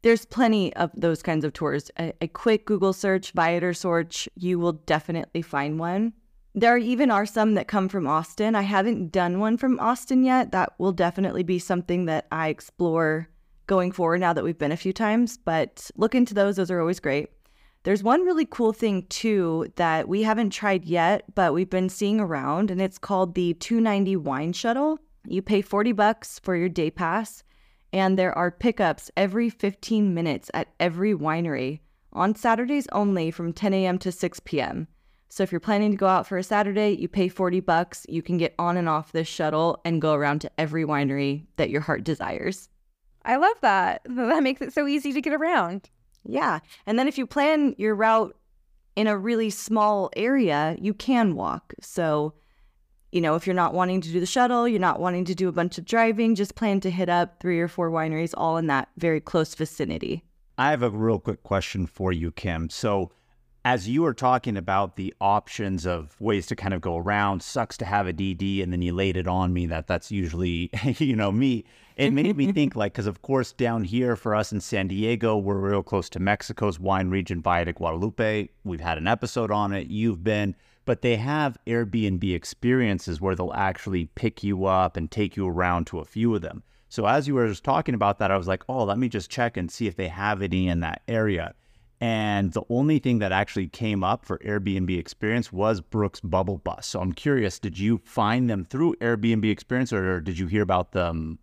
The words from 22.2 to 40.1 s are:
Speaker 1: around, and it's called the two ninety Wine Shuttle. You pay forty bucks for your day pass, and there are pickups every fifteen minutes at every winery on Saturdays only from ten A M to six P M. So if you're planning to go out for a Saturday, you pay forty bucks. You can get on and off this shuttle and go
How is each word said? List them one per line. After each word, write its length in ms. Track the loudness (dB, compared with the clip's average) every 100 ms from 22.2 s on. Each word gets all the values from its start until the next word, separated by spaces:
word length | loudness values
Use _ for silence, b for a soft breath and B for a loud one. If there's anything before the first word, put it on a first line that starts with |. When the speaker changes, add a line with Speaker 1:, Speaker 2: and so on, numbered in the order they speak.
Speaker 1:
around, 500 | 0 -2 -2 0 0
and 80 | 0
it's 200 | -2 -4
called 360 | -4 0 0
the 200 | 0 -2
two 260 | -2 0 2
ninety 360 | 2 2 2 0
Wine 360 | -2 -4 -4
Shuttle. 460 | -2 -2 0 0 -2 _ _ -6
You 140 | -6
pay 220 | 0 0
forty 300 | 2 0 2
bucks 460 | 4 2 2 -6 -12
for 160 | -2 0
your 120 | 0
day 220 | 0 -2
pass, 520 | -2 -2 -2 -4 -12 _ _ _ _ _
and 280 | 0 2 4
there 180 | 2 2
are 140 | -2
pickups 600 | 0 -2 2 0 0 -4 0
every 320 | 0 2 -2
fifteen 640 | 0 -4 -4 -2 2 2
minutes 380 | 2 0 -2 -4
at 160 | -6 -6 _
every 360 | -2 0 0
winery 680 | 0 0 0 -2 -2 -4 -6 _ _ _
on 220 | -2 0
Saturdays 520 | 2 2 2 2 -2 -2
only 380 | 0 0 2 0
from 240 | -4 -6
ten 180 | -2 0
A 140 | 2 2
M 100 | 0
to 120 | -4
six 280 | -4 -4 -6
P 200 | -6 -4
M. 260 | -2 -4 -10 _ _ _ _
So 120 | -4
if 80 | -2
you're 80 | -2
planning 340 | 0 2 2
to 40 | 2
go 100 | 4
out 200 | 2 0
for 100 | -4
a 60 |
Saturday, 480 | 0 0 2 2 0
you 180 | 0 -2
pay 220 | 0 0
forty 300 | 0 0 0
bucks. 440 | 2 2 2 -6 -8
You 100 | -8
can 160 | -2 0
get 180 | 0 0
on 180 | 0 0
and 140 | 0
off 220 | -2 -2
this 140 | -4 -4
shuttle 540 | -2 0 2 0 0 -2
and 160 | 0
go 100 | 2